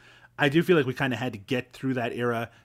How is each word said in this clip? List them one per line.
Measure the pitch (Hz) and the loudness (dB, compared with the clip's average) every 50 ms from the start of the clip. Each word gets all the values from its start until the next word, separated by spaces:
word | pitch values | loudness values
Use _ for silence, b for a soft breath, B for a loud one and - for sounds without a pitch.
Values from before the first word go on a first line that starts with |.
| b b b b b b b - | b b b b b b b 0
I | 147 147 | 2 2
do | 139 165 - | 4 4 4
feel | - 180 | 4 4
like | 156 127 | 4 4
we | 131 127 | 2 0
kinda | - 147 131 120 | -2 -2 -2 -2
had | 107 131 127 107 | -2 -4 -6 -6
to | 104 | -8
get | 98 - 131 123 - _ - | -6 -4 -4 -4 -4 _ -10
through | - - 131 127 | -8 -4 -4 -2
that | 127 117 120 - | -2 -2 -4 -4
era | 110 123 120 120 117 117 - b b b | -4 -2 -2 -2 -2 -4 -8 b b b